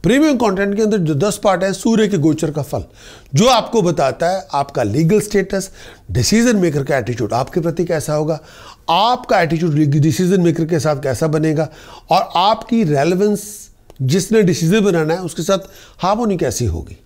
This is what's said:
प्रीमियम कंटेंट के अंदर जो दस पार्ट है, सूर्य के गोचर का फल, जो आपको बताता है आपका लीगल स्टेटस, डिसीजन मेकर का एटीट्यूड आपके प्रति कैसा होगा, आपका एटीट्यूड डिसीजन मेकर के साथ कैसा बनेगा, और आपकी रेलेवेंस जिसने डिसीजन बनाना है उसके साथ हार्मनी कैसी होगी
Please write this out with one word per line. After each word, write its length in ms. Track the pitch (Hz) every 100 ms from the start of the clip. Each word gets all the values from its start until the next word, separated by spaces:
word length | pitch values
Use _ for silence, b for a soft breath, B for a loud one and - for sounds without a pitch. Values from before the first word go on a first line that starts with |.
प्रीमियम 340 | 170 262 311 254
कंटेंट 400 | 233 190 202 202
के 60 |
अंदर 160 | 214 214
जो 160 | 156
दस 260 | 143 202 190
पार्ट 180 | 208 180
है, 100 | 190
सूर्य 360 | 190 226 226 208
के 100 | 196
गोचर 320 | 156 151 156
का 120 | 151
फल, 220 | 135 120 85 B B B B
जो 120 | 139 233
आपको 340 | 240 - 233
बताता 460 | 180 170 135 123 170
है 180 | 190 -
आपका 300 | 143 143 143
लीगल 380 | 110 117 165 214
स्टेटस, 500 | 208 202 196 190 185 B B B -
डिसीजन 460 | 92 110 220 240 220
मेकर 280 | 170 147
का 140 | 135 139
एटीट्यूड 340 | 117 117 107
आपके 280 | 117 135 180
प्रति 240 | 165 165
कैसा 300 | 165 165 143
होगा, 260 | 151 156 151 B B B B -
आपका 500 | 170 226 247 - 208
एटीट्यूड 340 | 170 160 175
डिसीजन 680 | 147 151 151 156 143 180 190
मेकर 240 | 170 165
के 160 | 160 170
साथ 220 | 156 139
कैसा 240 | 139 120 160
बनेगा, 420 | 156 156 156 151 B B B B
और 180 | 175 - 170
आपकी 480 | 196 220 - 233
रेलेवेंस 880 | 175 143 156 185 208 208 - - - - _ -
जिसने 400 | 131 185 190 220
डिसीजन 380 | 185 143 160 220
बनाना 340 | 202 170 156
है 60 | 170
उसके 220 | 180 -
साथ 160 | 160 196 - B B B
हार्मनी 380 | 180 214 226 180
कैसी 280 | 147 -
होगी 320 | 117 85 - -